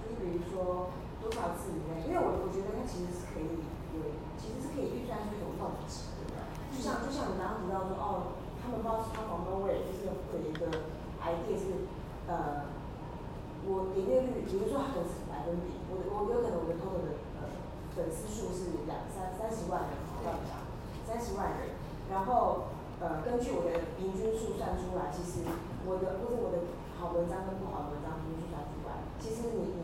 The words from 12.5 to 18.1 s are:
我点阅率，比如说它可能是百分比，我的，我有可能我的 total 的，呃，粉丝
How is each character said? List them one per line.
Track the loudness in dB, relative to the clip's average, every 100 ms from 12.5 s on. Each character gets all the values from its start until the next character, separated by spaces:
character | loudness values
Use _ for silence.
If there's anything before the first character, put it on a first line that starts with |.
| 0 -2 -4 -6 -6 -6 -6 -6 -6 -6 -4 0
我 | 2 2
点 | 2 6
阅 | 8
率， | 6 2 2
比 | 2
如 |
说 | 4 2
它 | 2 0
可 |
能 |
是 | 0 -2 -4
百 | -2
分 | 0 0
比， | 0 -4 -2
我 | -2
的， | 0
我 | 2 4
有 | 4
可 | 4
能 | 4
我 |
的 | 2 0
total | 0 0
的， | 0 -2 -4 -6
呃， | -4 -4 -6 -6 -4
粉 | -2
丝 | 0